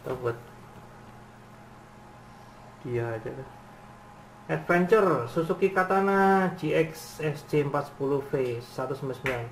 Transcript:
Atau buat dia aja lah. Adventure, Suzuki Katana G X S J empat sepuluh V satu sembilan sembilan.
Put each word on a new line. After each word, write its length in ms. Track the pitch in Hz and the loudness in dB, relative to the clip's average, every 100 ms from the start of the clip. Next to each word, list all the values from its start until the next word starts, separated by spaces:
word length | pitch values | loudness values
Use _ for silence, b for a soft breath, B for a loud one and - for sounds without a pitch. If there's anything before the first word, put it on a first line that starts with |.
Atau 160 | - 123 | -6 -4
buat 180 | 123 117 - - - - - - - - - - - - - - - - - - - - - - - - | -4 -6 -10 -20 -20 -20 -20 -20 -20 -20 -20 -20 -20 -20 -20 -20 -20 -20 -20 -20 -20 -20 -20 -20 -20 -14
dia 320 | 123 120 117 113 | -6 -4 -2 -4
aja 160 | 127 | -8
lah. 180 | 131 131 - - - - - - - - - - | -12 -14 -16 -20 -20 -20 -20 -20 -20 -20 -20 -6
Adventure, 800 | 160 - 175 180 220 196 143 120 | -6 2 2 6 6 6 2 0
Suzuki 400 | - 160 139 196 | -2 -2 2 2
Katana 800 | 190 185 196 196 196 196 190 185 175 | 2 2 2 4 4 6 6 2 -2
G 160 | 156 151 | 0 2
X 480 | 160 - - - | 0 -2 -14 -6
S 240 | 156 143 - | -4 -4 -2
J 160 | 151 143 | 0 2
empat 160 | 143 139 | -2 -4
sepuluh 320 | - 139 139 - | -6 -2 -2 -2
V 320 | 143 127 117 | -2 -2 -2
satu 380 | - - 131 131 | -8 -6 -6 -4
sembilan 200 | 135 123 | -6 -6
sembilan. 220 | 135 123 120 | -4 -4 -6